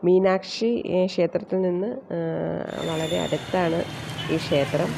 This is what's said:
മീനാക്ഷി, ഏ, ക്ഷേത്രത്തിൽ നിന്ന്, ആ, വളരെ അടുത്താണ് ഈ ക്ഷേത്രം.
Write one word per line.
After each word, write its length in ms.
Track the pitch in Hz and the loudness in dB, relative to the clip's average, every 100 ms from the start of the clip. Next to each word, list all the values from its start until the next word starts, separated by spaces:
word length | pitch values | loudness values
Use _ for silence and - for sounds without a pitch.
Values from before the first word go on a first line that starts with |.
മീനാക്ഷി, 800 | 175 185 190 190 190 - 226 240 - | 6 6 6 2 -2 -2 0 0 0
ഏ, 200 | 180 185 | 2 2
ക്ഷേത്രത്തിൽ 560 | 185 170 175 208 185 | 2 0 0 -2 0
നിന്ന്, 260 | 185 180 202 | 0 0 -2
ആ, 320 | 254 - 170 165 160 165 165 - - 165 | -6 -6 -4 -2 -2 -2 -4 -6 -6 -4
വളരെ 260 | 160 160 175 | -2 -2 0
അടുത്താണ് 640 | 160 156 - 185 175 165 - - - - - | 0 -2 -2 0 2 0 -2 -6 -8 -8 -2
ഈ 80 | 156 | -2
ക്ഷേത്രം. 500 | - 151 139 147 170 | 2 2 2 0 -2